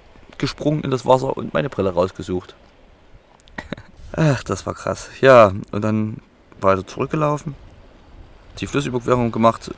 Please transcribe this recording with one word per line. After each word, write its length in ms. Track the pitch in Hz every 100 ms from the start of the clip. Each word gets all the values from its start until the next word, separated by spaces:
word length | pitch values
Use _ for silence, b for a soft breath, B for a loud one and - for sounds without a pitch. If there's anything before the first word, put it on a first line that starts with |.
| - - - -
gesprungen 440 | 139 - 147 151
in 100 | 135
das 140 | 131 123
Wasser 300 | 127 135 -
und 160 | -
meine 160 | - 78
Brille 240 | - 98
rausgesucht. 600 | 87 90 - 87 90 - - - _ - _ _ - _ _ - -
<laughs> 580 | - - - - - -
Ach, 280 | 156 123
das 220 | - 98 98
war 80 |
krass. 360 | 92 - 95 - -
Ja, 320 | 131 123 104 98 -
und 100 | 101
dann 360 | 110 107 107 110 - _ _ -
weiter 240 | 98 95 92
zurückgelaufen, 680 | - 135 160 151 147 156 139 - - - - - - - - - -
die 80 | 101
Flussüberquerung 640 | 135 143 123 120 127 117
gemacht, 400 | 113 113 - -